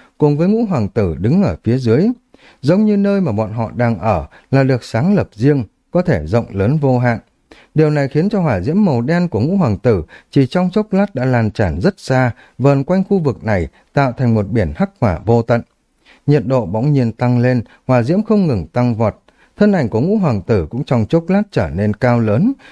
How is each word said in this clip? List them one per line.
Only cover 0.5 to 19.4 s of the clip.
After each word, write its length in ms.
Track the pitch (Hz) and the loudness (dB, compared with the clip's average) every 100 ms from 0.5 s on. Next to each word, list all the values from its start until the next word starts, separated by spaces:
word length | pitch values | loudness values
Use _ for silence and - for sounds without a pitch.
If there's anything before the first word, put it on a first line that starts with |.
| 220 226 | 0 0
hoàng 220 | 151 98 | -2 -2
tử 280 | - 92 71 | 0 -2 -2
đứng 280 | 104 180 | 0 2
ở 120 | 165 78 | 0 -2
phía 140 | 110 127 | -2 0
dưới. 300 | 120 120 220 247 _ _ - _ | 2 2 2 -2 _ _ -20 _
Giống 240 | 127 185 214 | 0 2 2
như 120 | 202 | 2
nơi 240 | 202 202 | 0 0
mà 100 | 165 | 0
bọn 220 | 104 104 | -2 -4
họ 180 | 113 113 104 | -4 -6 -2
đang 240 | 120 101 | -2 0
ở 280 | 110 87 73 - _ | -2 -2 -4 -14 _
là 120 | 135 | 0
được 200 | 135 127 | 2 0
sáng 320 | - 113 170 202 | -2 -2 0 0
lập 140 | 98 98 | -2 0
riêng, 280 | 131 143 104 _ _ | 0 0 -2 _ _
có 100 | 170 | -2
thể 240 | 180 98 78 | 0 -2 -2
rộng 200 | 117 - | -2 -2
lớn 280 | 98 101 151 | -2 0 0
vô 220 | 139 123 | 0 2
hạn. 200 | 123 113 - _ _ - _ 147 | 0 -2 -8 _ _ -20 _ 0
Điều 140 | 151 | 2
này 180 | 151 135 | 0 0
khiến 220 | 147 196 | -2 0
cho 100 | 208 | 0
hỏa 220 | 165 95 | 0 -2
diễm 240 | 101 185 202 | 0 0 2
màu 160 | 120 | 0
đen 260 | 120 175 175 | 0 0 0
của 120 | 101 | -2
ngũ 180 | 135 196 | 0 0
hoàng 200 | 143 95 | 0 0
tử 260 | 123 98 78 - _ | 0 0 -2 -14 _
chỉ 160 | 143 131 | 0 0
trong 220 | 180 180 | 0 0
chốc 240 | 214 214 | -2 -2
lát 220 | 190 202 123 | -2 -2 -2
đã 100 | 127 | 0
lan 260 | 123 110 | 0 0
tràn 300 | - 95 76 | 0 -2 0
rất 120 | 165 - | -2 -2
xa, 340 | - 131 123 - - - | -2 0 0 -4 -14 -2
vờn 260 | 135 139 | 2 2
quanh 200 | 135 185 190 | 0 -2 0
khu 100 | 196 | 0
vực 240 | 147 - | 0 -4
này, 240 | 110 98 80 - _ | -2 -2 -2 -8 _
tạo 180 | 147 139 | -2 -2
thành 220 | 117 123 | 0 0
một 140 | 110 95 | 0 0
biển 240 | 117 82 73 | -2 -2 -2
hắc 140 | 196 _ | -6 _
hỏa 200 | 107 80 - | -2 0 0
vô 160 | 117 | 0
tận. 200 | 113 117 - _ _ _ _ _ - | 2 -2 -4 _ _ _ _ _ 0
Nhiệt 180 | 147 110 | 0 0
độ 200 | 131 95 | -2 -2
bỗng 260 | 110 143 | -2 0
nhiên 200 | 139 117 | 0 0
tăng 280 | - 123 123 | -2 0 2
lên, 220 | 123 123 - - - | 2 0 -4 -8 -2
hỏa 160 | 127 | 0
diễm 200 | 117 185 | 0 -2
không 240 | 214 208 175 | 0 0 0
ngừng 200 | 107 - | -2 -4
tăng 280 | 120 123 110 | -2 -2 0
vọt. 200 | 110 - _ _ | -2 -4 _ _